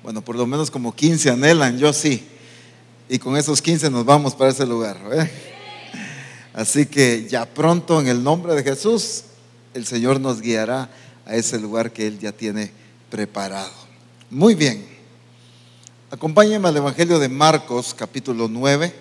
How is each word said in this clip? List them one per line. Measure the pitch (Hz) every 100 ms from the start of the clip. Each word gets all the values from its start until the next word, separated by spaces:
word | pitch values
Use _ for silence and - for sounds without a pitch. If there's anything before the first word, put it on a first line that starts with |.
Bueno, | 107 110
por | 113 117
lo | 120
menos | 143 151
como | 143 120
quince | 110 160 165 139
anhelan, | 123 143 165 135 123
yo | 147
sí. | 147 151 123 - - - - - - _ _ -
Y | 127
con | 127 139
esos | 147 147
quince | - 165 151
nos | 123
vamos | 117 147 139
para | - 135
ese | 135 123
lugar, | 117 113 92 101
¿eh? | 143 160 131 - - - - - - - - - - -
Así | - 110 143 147
que | 143 131 117 110
ya | 123 117
pronto, | - 156 170 - 165
en | 135
el | 120
nombre | 127 165 175
de | 156
Jesús, | 135 135 208 226 - - - - _ _ _
el | 131 110
Señor | 120 120 135
nos | 135 117
guiará | 113 113 110 131 127 - - -
a | -
ese | 113 113 120
lugar | 107 113 117
que | 117 107
Él | 104
ya | 107
tiene | 104 110 104 104 - - _ _
preparado. | 107 101 101 98 98 95 - - - _ _ _
Muy | 131 202
bien. | 190 147 104 104 - - - _ _ - - - _ - _ _
Acompáñenme | 135 160 156 214 214 185
al | 147
Evangelio | 139 135 170 170
de | 139
Marcos, | 135 151 156 - 123 123
capítulo | - 110 135 131 117 113
nueve. | 113 135 143 170 170